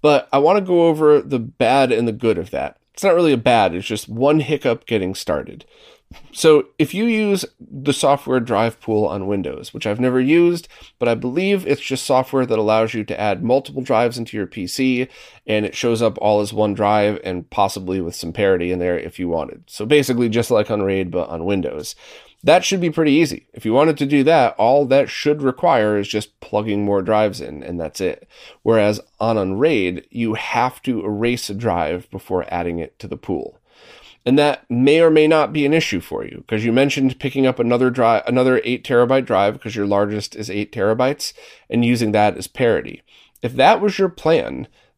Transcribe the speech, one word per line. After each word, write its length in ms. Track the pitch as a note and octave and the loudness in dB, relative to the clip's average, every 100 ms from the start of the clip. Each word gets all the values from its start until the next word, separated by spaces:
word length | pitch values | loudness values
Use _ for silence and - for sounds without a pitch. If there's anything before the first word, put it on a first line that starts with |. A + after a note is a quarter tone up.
but 260 | A3+ C4+ - | 4 2 2
I 80 | C#3 | 2
wanna 220 | D3+ G3+ | 4 2
go 280 | F#3 F3 E3+ | 2 2 2
over 340 | D3+ D3+ D3 | 4 4 4
the 180 | C#3 C3+ | 2 -6
bad 500 | A#2 _ A#2 C3+ C3 | -6 _ 2 2 2
and 160 | A2+ A#2+ | 2 0
the 60 | |
good 240 | A2 A#2 F#2 | -2 -2 -2
of 140 | F#2 | -4
that. 260 | C2+ D2 - _ | -6 -8 -10 _
It's 100 | - | -4
not 120 | G3 | 2
really 180 | E3+ E3 | 4 4
a 60 | C3 | 2
bad, 360 | A2+ A#2 G2 | 2 4 2
it's 120 | E2+ F#2+ | 0 -6
just 240 | G#2 - | -8 -8
one 300 | A2+ C#3 D3+ | -2 2 2
hiccup 460 | C#3+ D3 C3+ A2+ - | 0 -2 -2 -4 -2
getting 280 | A2 F#2 | -2 -2
started. 500 | F#2+ - D2+ G1+ - - _ - _ _ - - | -6 -4 -6 -6 -18 -20 _ -20 _ _ -20 -20
So 340 | - D#3+ D3+ - _ | 0 6 6 2 _
if 160 | D3 | -4
you 120 | F#3 A#3 | 0 -2
use 380 | A3 G#3+ G3 - _ | 0 0 -2 -4 _
the 340 | - C#3 C#3+ | -18 -8 -4
software 480 | C#3 D3 C#3 - B2+ | 0 2 2 0 -2
Drivepool 680 | A#2 G#2 A2+ - - G#2+ G2 | 0 0 0 -4 -4 -2 0
on 180 | G2 G2 | -2 -4
Windows, 480 | G2+ E2 C2+ - | -4 -4 -10 -14
which 100 | - | -8
I've 140 | G#2+ G#2+ | -6 -2
never 220 | B2+ B2+ | 0 0
used, 480 | B2+ E3 F3 E3+ - - - _ | 2 4 4 0 -10 -20 -20 _
but 80 | A#2+ | -2
I 80 | A2+ | -2
believe 500 | B2 C#3 F#3+ G3+ F3 | -2 -2 0 -2 -2
it's 140 | C#3 | -4
just 260 | - C3+ - | -4 -8 0
software 400 | C3 B2+ C3+ B2+ | 0 0 -2 0
that 120 | A2+ | 0
allows 360 | G#2+ A2 A2+ | 2 2 0
you 80 | A2+ | -4
to 180 | G#2 - | -8 -4
add 220 | G#2 F#2+ | -4 -2
multiple 400 | A2+ C3 C#3 C#3 | 0 0 0 -12
drives 340 | B2 A2 A#2+ A#2+ | -2 0 0 -2
into 200 | A#2 A2 | -8 -6
your 100 | F#2 | -8
P 220 | - F2+ | -8 -8
C, 400 | - C3 B2 B2+ - - - | -2 0 0 -4 -10 -20 -20
and 220 | - A2 G#2 | -4 -2 -2
it 80 | |
shows 280 | - B2 A2 | -4 -2 0
up 140 | A2+ - | 0 0
all 200 | G#2 G#2 | 0 2
as 120 | G#2 | 0
one 200 | A2 G#2+ | -2 -2
drive 460 | G2 G#2 G#2+ G#2 G#2 | 0 2 2 2 -2
and 260 | G2 F2+ - | -6 -8 -6
possibly 500 | - G2 - F#2 F#2+ | 0 0 -2 -6 -4
with 140 | E2+ | -4
some 180 | - E2 | -8 -10
parity 380 | E2 G2+ F#2 F2 | -2 2 2 0
in 80 | F2+ | -2
there 180 | F2+ F2 | -2 -4
if 220 | E2 - | -6 -8
you 100 | F2 | -4
wanted. 360 | E2 C#2+ - _ | -4 -6 -12 _
So 200 | - G#2+ | -10 0
basically 420 | D3+ C3+ A#2+ A#2+ | 2 2 0 0
just 240 | A2 A2+ | 0 0
like 160 | A2+ G#2+ | 0 0
Unraid, 420 | G#2 G2 F#2+ F#2 | -2 0 -2 -2
but 180 | F2 E2 | -4 -4
on 160 | E2 F2 | -6 -2
Windows. 500 | G2 D#2+ D2 D2+ - - - - _ | -2 -2 -8 -12 -16 -20 -20 -20 _
That 180 | E3+ E3+ | 4 4
should 180 | - G3 | 4 -2
be 100 | E3+ | -2
pretty 220 | D#3 D#3 | 0 2
easy. 340 | C#3+ D#3 - _ | 4 2 -4 _
If 100 | - | -10
you 80 | A2+ | 0
wanted 240 | A#2+ D#3 D3 | 2 2 0
to 100 | C#3 | 0
do 160 | C#3+ | 2
that, 300 | C3+ D#3+ A#2+ - | 4 4 2 2
all 280 | A2 C#3 C#3 | 2 4 4
that 220 | C3+ A#2+ | 2 0
should 340 | - D3+ D3 | -2 -2 0
require 540 | C3+ B2+ F3 C3+ G#2+ G#2 | -2 0 0 2 2 0
is 80 | G2+ | -2
just 320 | G#2+ - _ | -6 -6 _
plugging 440 | - G#2 A2 G2+ | -6 -6 -2 -2
more 160 | G2+ G2+ | 0 0
drives 400 | F#2 G#2+ G#2+ F#2+ | 0 0 0 -2
in, 220 | C#2 D2+ | -12 -14
and 180 | - E2+ | -10 -8
that's 220 | D#2+ - | -8 -4
it. 260 | F#2 - _ - - - | -6 -6 _ -20 -20 -8
Whereas 380 | - A2+ G#2 G#2 - _ | 0 2 2 0 -8 _
on 180 | A2 A2 | -2 0
Unraid, 680 | F#2+ F#2+ D3+ C3 F#2 F2+ - | -2 0 0 2 -2 -4 -10
you 240 | A#2+ A#2 | -6 -4
have 480 | A2 - A#2+ B2 - | -4 -4 -2 -2 -4
to 200 | - A#2 | -6 -4
erase 440 | F#2+ G#2 A#2 A#2+ - | -4 -2 -2 -2 -6
a 60 | |
drive 540 | G2+ A#2 F2 D#2 F2 - | -6 -2 -2 -2 -4 -8
before 340 | F#2 - F#2 - | -16 -4 -4 -4
adding 260 | F2 F2 E2+ | -6 -4 -6
it 200 | D#2 _ | -10 _
to 100 | F#2 | -14
the 80 | - | -12
pool. 420 | - F2 - _ _ _ - - - _ - | -6 -6 -6 _ _ _ -20 -20 -20 _ 0
And 120 | C3+ | 4
that 260 | D3 C#3+ _ | 4 0 _
may 300 | A#2+ C3+ D#3+ | 0 4 6
or 100 | E3 | 6
may 160 | D#3 D#3 | 6 4
not 260 | D#3 C#3+ | 4 2
be 140 | D#3 C#3 | 0 0
an 80 | |
issue 260 | D#3+ - F#2 | 0 0 -6
for 240 | - - | -6 -10
you, 200 | - - - | -10 -14 -6
'cause 180 | A2 | -4
you 80 | A#2 | 0
mentioned 460 | A#2 C#3+ C#3+ C3+ B2+ | 2 2 2 -2 -2
picking 280 | C#3 C3+ C3 | -6 0 0
up 120 | B2+ | 2
another 320 | A#2 A#2+ B2+ | 0 2 2
dri-, 320 | B2 A#2 A2 - | 2 2 2 2
another 340 | B2+ B2+ B2+ | 2 2 2
eight 180 | A#2 B2 | 0 -6
terabyte 440 | - A#2+ B2 C3+ B2 | 0 2 4 2 2
drive, 340 | G2 G2+ - | 2 2 -2
'cause 160 | A2+ A#2 | -8 -4
your 100 | G2+ | 0
largest 480 | G2+ G#2 G#2+ - | 0 0 -2 -8
is 160 | - G#2+ | -12 -8
eight 220 | G2+ G#2 | -6 -6
terabytes, 640 | - G2+ A2 B2+ D3 - - - - _ | -2 0 2 0 -2 -10 -12 -20 -20 _
and 160 | A#2 | 0
using 280 | A#2+ A#2+ A2+ | 2 2 2
that 240 | G#2 G#2 E2+ | 2 2 0
as 100 | - | -12
parity. 560 | - A#2+ F#2+ - - _ - _ _ | -2 0 0 -2 -16 _ -20 _ _
If 120 | A#2+ B2+ | -8 2
that 260 | C#3+ A3 | 4 4
was 160 | G#3 F#3+ | 0 0
your 100 | F#3+ | -2
plan, 600 | - D#3 D#3+ A#1 C2 - _ _ | 0 0 0 0 -8 -12 _ _